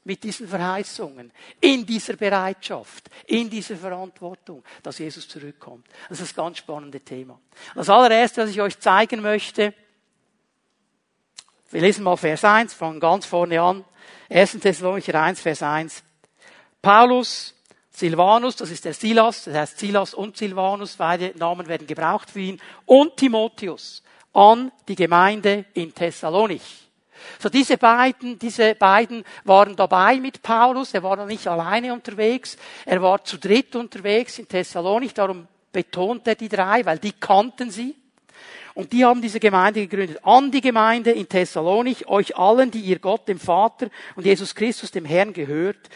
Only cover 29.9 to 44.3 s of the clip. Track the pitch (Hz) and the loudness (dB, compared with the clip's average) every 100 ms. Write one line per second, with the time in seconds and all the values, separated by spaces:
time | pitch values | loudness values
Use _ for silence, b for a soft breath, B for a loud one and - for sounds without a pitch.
29.9 | 185 190 262 262 - - 226 240 254 269 | 4 4 2 -2 -10 -2 2 2 2 -4
30.9 | 202 180 196 202 214 - 170 165 208 247 | -6 -4 -4 -6 -8 -6 -4 -2 -4 -4
31.9 | 240 - 202 220 247 - - B B B | -10 -10 -4 -2 -2 -6 -20 B B B
32.9 | 185 185 196 - 180 185 220 262 247 233 | 0 2 0 -2 -8 0 0 0 -6 -10
33.9 | 214 202 208 240 - 226 185 180 185 175 | -10 -2 -2 -2 -10 -8 -6 -6 -6 -2
34.9 | 214 254 - 196 185 170 _ _ 190 170 | -2 -4 -4 -4 -4 -14 _ _ -8 -8
35.9 | - 185 233 - 220 220 202 185 220 214 | -4 -4 -4 -4 -4 -4 -4 0 0 0
36.9 | 160 208 - - 196 233 - 247 190 247 | -4 -4 -6 2 2 2 -2 -10 -8 -10
37.9 | 302 _ _ _ B B B B B 190 | -12 _ _ _ B B B B B -4
38.9 | 240 247 247 233 196 214 190 190 214 196 | 4 4 4 0 0 2 4 2 2 -4
39.9 | 196 190 151 - 240 277 277 254 226 220 | -4 -6 -4 4 6 6 0 0 2 2
40.9 | 233 226 233 185 190 180 - 160 202 240 | 2 0 0 0 -2 -2 -2 0 0 0
41.9 | 240 - 202 196 - 185 240 262 226 196 | -4 -2 -2 -2 0 4 4 4 0 -2
42.9 | 175 196 220 - 185 - 175 208 - 226 | -2 0 -4 -4 -6 -2 2 2 0 -10
43.9 | B B B 180 | B B B 0